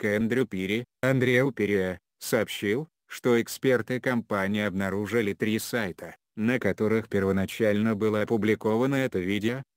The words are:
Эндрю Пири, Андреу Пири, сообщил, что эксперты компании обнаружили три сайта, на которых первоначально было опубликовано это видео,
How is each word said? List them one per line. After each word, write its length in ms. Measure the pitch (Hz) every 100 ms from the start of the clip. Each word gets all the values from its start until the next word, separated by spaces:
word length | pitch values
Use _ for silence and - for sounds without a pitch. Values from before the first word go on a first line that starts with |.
Эндрю 420 | 107 104 113 120 131
Пири, 380 | 95 95 110 120 _
Андреу 520 | 127 135 123 123 139
Пири, 460 | 117 101 101 92 90 _ _
сообщил, 720 | - 120 98 - 104 120 156 _ _
что 340 | - 127 117
эксперты 600 | 110 - 131 123 110 127
компании 640 | 135 123 - 104 95 107
обнаружили 680 | 104 92 98 98 104 117 104
три 240 | 98 107 110
сайта, 560 | - 123 98 82 82 - _ -
на 220 | 110 127
которых 500 | 101 90 107 110 107
первоначально 840 | 101 98 95 95 - 110 104 110
было 280 | 104 110 107
опубликовано 720 | 101 113 107 107 110 110 135 139
это 240 | 131 95
видео, 420 | 90 101 110 131 131